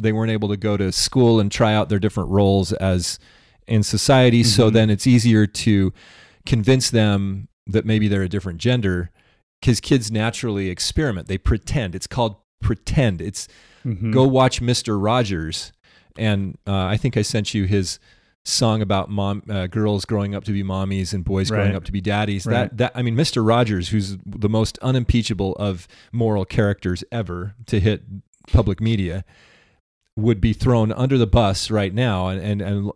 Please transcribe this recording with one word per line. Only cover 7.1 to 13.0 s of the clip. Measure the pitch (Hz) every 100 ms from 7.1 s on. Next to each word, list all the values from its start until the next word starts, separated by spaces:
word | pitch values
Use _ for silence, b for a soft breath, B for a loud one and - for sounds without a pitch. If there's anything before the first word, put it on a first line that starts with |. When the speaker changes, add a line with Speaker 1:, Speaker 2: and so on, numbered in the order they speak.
| 101 98 98 101 _ -
Speaker 1:
that | 104 107
maybe | 110 107
they're | 98
a | 92
different | 101 95 85
gender, | 117 127 101 90 85 _ _ _ _ _
'cause | - 113
kids | - 139 107
naturally | 110 113 - 123 101 95
experiment. | 90 - - 151 95 -
They | 95
pretend. | - 110 - 151 104 90
It's | -
called | - 113 101 _ -
pretend. | - 113 - -